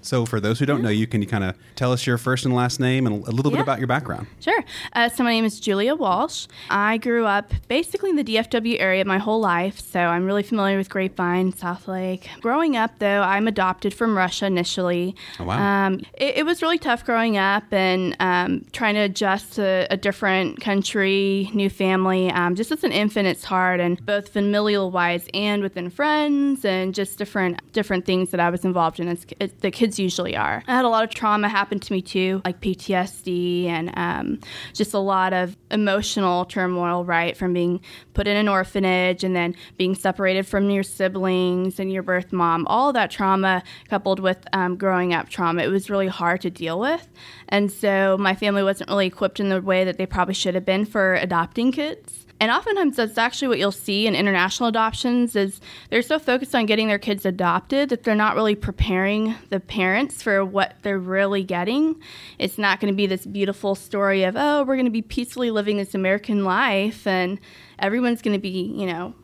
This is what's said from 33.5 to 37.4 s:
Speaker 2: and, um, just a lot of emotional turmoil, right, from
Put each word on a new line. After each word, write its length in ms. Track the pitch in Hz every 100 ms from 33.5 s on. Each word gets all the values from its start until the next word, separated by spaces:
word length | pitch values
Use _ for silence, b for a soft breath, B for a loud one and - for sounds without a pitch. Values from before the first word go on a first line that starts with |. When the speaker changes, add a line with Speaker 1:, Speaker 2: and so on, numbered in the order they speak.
| 175 180
Speaker 2:
and, 240 | 165 160 -
um, 400 | 175 76 - - B B B
just 220 | - 208
a 40 | 202
lot 320 | 196 190 185
of 240 | 185 180 190 _
emotional 720 | 214 208 196 202 - 190 180
turmoil, 600 | 180 - 180 180 175 175
right, 320 | 175 170 170
from 160 | -